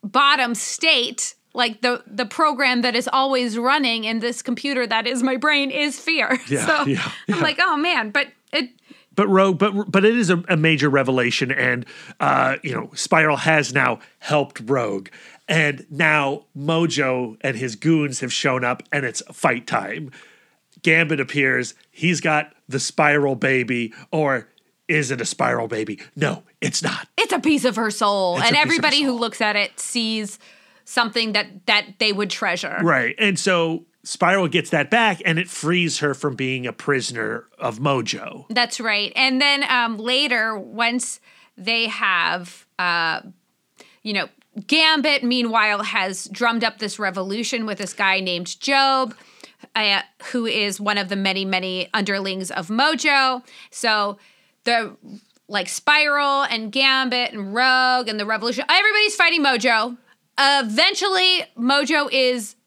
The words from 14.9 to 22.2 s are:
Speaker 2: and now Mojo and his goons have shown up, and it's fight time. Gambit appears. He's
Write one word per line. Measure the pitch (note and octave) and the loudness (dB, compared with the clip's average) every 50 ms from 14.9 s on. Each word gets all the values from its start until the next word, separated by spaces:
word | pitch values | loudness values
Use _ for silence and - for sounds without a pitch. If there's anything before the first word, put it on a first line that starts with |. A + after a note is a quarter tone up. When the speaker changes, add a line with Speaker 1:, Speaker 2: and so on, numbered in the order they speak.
| G2+ G2 F#2+ - - - - - - - _ - | -4 -6 -8 -10 -20 -20 -20 -20 -20 -20 _ -2
Speaker 2:
and | D#3 D#3+ D#3 D3 C#3+ C3 - _ | 2 2 2 2 0 -4 -10 _
now | D3+ C#3 D#3+ D#3 D#3 D3+ C#3+ C#3 C#3 C#3+ - _ _ | -4 0 2 4 4 4 2 0 -2 -6 -10 _ _
Mojo | C#3+ C#3 D3+ E3 D#3+ E3+ D#3+ B2+ C#3+ C#3 C3 C3 B2+ B2+ A2+ A2 - | -8 -2 0 0 2 2 0 0 0 0 0 0 -2 -4 -6 -8 -6
and | - C3+ B2+ | -4 -4 -4
his | A2+ C3 B2 A2 | -4 -6 -6 -8
goons | G#2 - D#3 E3 D#3 D3 C#3+ B2+ - | -2 2 2 4 4 2 0 -4 -6
have | - B2 - | -6 -4 -4
shown | - - C#3+ B2+ B2+ B2 | -2 0 0 0 2 0
up, | B2 B2+ - - _ - | -2 -2 -4 -6 _ -4
and | C#3+ C3+ | -2 -2
it's | B2 A2 - - - - | -2 -6 -6 -10 -12 -14
fight | - - D3 B2 A#2+ A#2 | -4 -2 -2 -2 -2 -4
time. | - - A#2 G2 F#2+ A2 C#3+ D#3+ C3 - - - - - _ _ _ _ _ _ _ _ - _ | -4 -4 -4 -4 -4 -10 -10 -10 -14 -16 -20 -20 -20 -20 _ _ _ _ _ _ _ _ -6 _
Gambit | E3+ D#3+ E3 E3+ D3+ D3 C#3 | 2 4 4 4 2 0 -4
appears. | C3 A2+ - C#3+ C3+ C3 C3 B2+ B2 A2 - _ _ _ | -4 -4 -2 0 0 2 2 0 -2 -4 -10 _ _ _
He's | _ - D3+ F3 F3+ F3 | _ -2 0 0 0 0